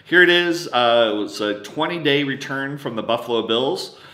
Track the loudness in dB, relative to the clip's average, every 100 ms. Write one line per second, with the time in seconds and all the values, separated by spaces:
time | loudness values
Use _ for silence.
0 | 2 6 6 6 2 -2 -2 0 2 4
1 | 2 0 -6 -4 -4 -4 -8 -6 -4 -2
2 | 0 0 0 -6 -8 -8 -8 -8 -8 -6
3 | -2 -4 -2 -2 0 0 0 -4 -8 -16
4 | -20